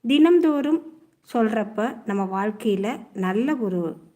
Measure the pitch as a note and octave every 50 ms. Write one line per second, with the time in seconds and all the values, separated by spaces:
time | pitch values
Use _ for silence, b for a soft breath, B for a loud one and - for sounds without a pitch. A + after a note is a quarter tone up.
0 | - A#3 C#4 D4+ D#4 E4+ F4 E4+ F4 D#4 D4 C#4+ B3+ D4 D#4+ E4 - - - _
1 | _ _ _ _ _ - - A#3+ A3+ G#3+ A3 A3 G3+ G#3 - G#3+ A3 C4 - -
2 | - - G3+ G3+ G3 F#3 F#3+ F#3+ G3+ G#3+ G#3 G#3 - A3 G3+ F#3+ G3 A3 C4+ -
3 | A3 - - G3 F#3 F#3 F#3+ A3 B3+ D4 D#4 B3+ A3 F#3+ F#3 F3 E3+ D#3+ D#3+ -
4 | - _ _